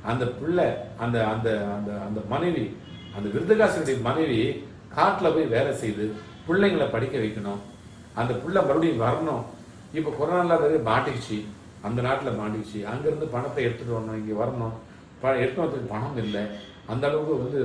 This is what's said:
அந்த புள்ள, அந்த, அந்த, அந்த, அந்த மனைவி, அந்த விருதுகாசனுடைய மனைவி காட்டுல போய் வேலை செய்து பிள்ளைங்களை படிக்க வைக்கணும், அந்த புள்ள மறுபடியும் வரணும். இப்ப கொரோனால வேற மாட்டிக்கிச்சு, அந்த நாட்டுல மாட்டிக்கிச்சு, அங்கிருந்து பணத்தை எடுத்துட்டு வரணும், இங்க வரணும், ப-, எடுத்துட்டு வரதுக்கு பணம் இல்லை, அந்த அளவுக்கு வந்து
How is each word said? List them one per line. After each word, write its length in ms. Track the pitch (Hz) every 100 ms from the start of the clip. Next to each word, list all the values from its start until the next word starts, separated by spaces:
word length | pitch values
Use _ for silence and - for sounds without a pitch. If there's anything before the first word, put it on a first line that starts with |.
அந்த 220 | 101 127 123
புள்ள, 320 | 127 147 175 139 - - -
அந்த, 160 | 117 117 107
அந்த, 220 | 110 113 107 101 104
அந்த, 160 | 104 104 104
அந்த 120 | 107 104
மனைவி, 360 | 135 175 156 104 - - - - 202
அந்த 120 | 208
விருதுகாசனுடைய 720 | - 170 220 208 170 139 123
மனைவி 380 | 117 151 156 113 131 - - - - -
காட்டுல 320 | 180 196 175
போய் 200 | 160 135 117
வேலை 180 | 139 -
செய்து 300 | 117 101 107 107 - - -
பிள்ளைங்களை 400 | 185 202 160 131
படிக்க 240 | 113 117 135
வைக்கணும், 460 | 107 104 101 101 - - - - - -
அந்த 180 | 123
புள்ள 200 | 113 165
மறுபடியும் 500 | 190 - 160 165 123 117
வரணும். 360 | 147 160 131 117 - - - -
இப்ப 200 | 151 151 -
கொரோனால 400 | 151 180 175 160
வேற 160 | 147 156 110
மாட்டிக்கிச்சு, 460 | 120 135 123 - 107 104 - - -
அந்த 180 | - 120
நாட்டுல 300 | 123 135 135
மாட்டிக்கிச்சு, 480 | 107 104 107 104 104
அங்கிருந்து 440 | 101 123 151 151 151
பணத்தை 360 | 120 139 147
எடுத்துட்டு 340 | 120 117 120 113
வரணும், 240 | 110 110
இங்க 140 | 107 104
வரணும், 320 | 117 113 113 113 - - - -
ப-, 160 | 127 131
எடுத்துட்டு 280 | 196 - 165
வரதுக்கு 280 | 139 110 107
பணம் 220 | 135 120
இல்லை, 260 | 104 101 104 - - - -
அந்த 200 | 117 143
அளவுக்கு 280 | 151 151 139
வந்து 240 | 127 139